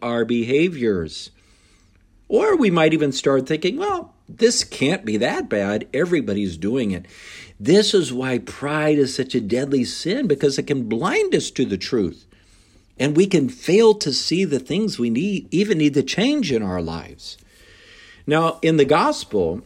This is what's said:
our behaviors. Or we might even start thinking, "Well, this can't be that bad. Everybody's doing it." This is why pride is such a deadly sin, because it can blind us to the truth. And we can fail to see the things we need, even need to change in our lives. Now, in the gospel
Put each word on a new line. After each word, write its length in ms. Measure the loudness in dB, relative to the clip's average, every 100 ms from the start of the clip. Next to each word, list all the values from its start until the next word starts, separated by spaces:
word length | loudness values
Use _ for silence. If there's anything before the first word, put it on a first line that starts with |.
our 240 | -4 -2
behaviors. 1080 | 0 0 0 2 0 0 -2 -2 -4 -10 -18 _ _ _ _ _ _ _ _ _ -2
Or 260 | 2 4
we 160 | 4 4
might 240 | 4 4
even 160 | 4 0
start 380 | 0 2 2 0
thinking, 280 | -2 -2 -2
"Well, 380 | -2 -4 -6 _ -18
this 340 | 2 2 2
can't 420 | -4 -2 -2 -2
be 120 | -2 -2
that 340 | -2 -2 -4
bad. 380 | -2 -2 -2 -4
Everybody's 640 | -4 0 0 0 -2 -4 -4
doing 360 | -4 -2 -2
it." 140 | -4 -8 -20 -20 -20 -20 -8
This 340 | 2 4 4
is 200 | 2 0
why 260 | -4 -2 -4
pride 600 | -4 -10 -6 -2 2 2
is 140 | 2
such 220 | -2 -4
a 60 | -2
deadly 440 | -2 -2 0 0
sin, 440 | -2 -4 -4 -2 0
because 280 | 0 0 0
it 120 | -2
can 160 | -2
blind 500 | -2 -2 0 0 2
us 160 | 0 0
to 140 | -2
the 120 | -2 -2
truth. 500 | -2 -2 -2 -6 _ _ _ _ _ _ _ -4
And 200 | 0 2
we 100 | 4
can 220 | 2 0
fail 460 | -4 2 4 6
to 180 | 4 0
see 320 | -4 -2 0
the 160 | 0 -2
things 400 | -2 -2 -2 -2
we 100 | -2
need, 380 | 0 -2 -4 -2
even 280 | 0 0 2
need 160 | 2
to 80 | 2
change 480 | -2 0 0 0 0
in 100 | -2
our 180 | -2 -4
lives. 560 | -4 -8 -12 -18 -20 -20 _ _ -20 -20 -20 -20 -20 -12
Now, 360 | -2 0 0 0
in 140 | 2 4
the 80 |
gospel 800 | 4 4 2 0 -4 -2 -2 -2